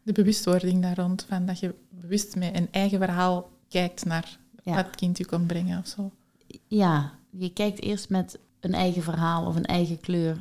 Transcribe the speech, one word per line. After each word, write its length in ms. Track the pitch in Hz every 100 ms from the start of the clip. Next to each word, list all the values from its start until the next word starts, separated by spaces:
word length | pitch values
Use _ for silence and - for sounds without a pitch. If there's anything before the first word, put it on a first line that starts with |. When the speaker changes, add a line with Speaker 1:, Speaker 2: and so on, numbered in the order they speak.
Speaker 1:
De 80 | 220
bewustwording 720 | 214 202 208 185 180 180 180
daar 140 | 180 180
rond, 300 | 180 190 -
van 160 | 185 180
dat 140 | 180
je 160 | 180 - -
bewust 460 | 180 170 208 208 185
met 200 | 175 175
een 100 | 170
eigen 260 | 196 196 196
verhaal 500 | 185 175 185 180 180 - _
kijkt 380 | 185 175 - 170
naar 340 | 165 - - _ -
Speaker 2:
Ja. 120 | - 170
Speaker 1:
wat 100 | 185
het 100 | -
kind 220 | 180 180
je 80 | -
komt 220 | 170 170
brengen 320 | 175 180 175
of 80 | -
zo. 240 | - 196 - _ _ - - _
Speaker 2:
Ja, 440 | 214 185 151 143 - _
je 240 | 185 180
kijkt 280 | 175 208 202
eerst 280 | - 208 -
met 300 | 190 180 - _ _
een 140 | 180
eigen 280 | 165 185 175
verhaal 420 | 165 165 165 170 170
of 100 | 165
een 100 | -
eigen 340 | 175 170 165
kleur 380 | - 175 160 160